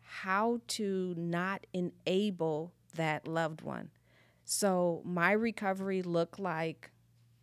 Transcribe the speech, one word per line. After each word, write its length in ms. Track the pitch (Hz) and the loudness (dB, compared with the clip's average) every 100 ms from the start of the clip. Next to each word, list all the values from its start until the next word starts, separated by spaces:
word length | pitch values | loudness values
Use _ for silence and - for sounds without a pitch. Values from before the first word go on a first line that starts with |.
how 600 | - - 190 190 226 240 - | -16 -8 0 2 2 0 -4
to 480 | - 202 190 185 175 | -4 0 0 -2 -2
not 480 | 170 170 185 196 - | -2 0 0 -4 -4
enable 1000 | 185 180 - - 185 208 175 160 151 170 - _ | -4 -4 -4 0 2 2 0 0 0 -4 -12 _
that 340 | - 160 151 - | -2 0 0 -2
loved 340 | 165 160 160 | -2 -2 -4
one. 260 | - 131 - - _ _ _ _ - | -8 -10 -12 -18 _ _ _ _ -6
So 560 | - 202 185 175 165 | 0 2 4 2 0
my 280 | 170 175 175 | -2 2 4
recovery 720 | 214 226 214 202 190 196 190 | 4 2 0 -2 0 0 -2
looked 360 | 180 170 170 - | 2 2 0 -2
like, 520 | 190 160 165 - - _ _ _ _ _ | -4 -2 -4 -6 -14 _ _ _ _ _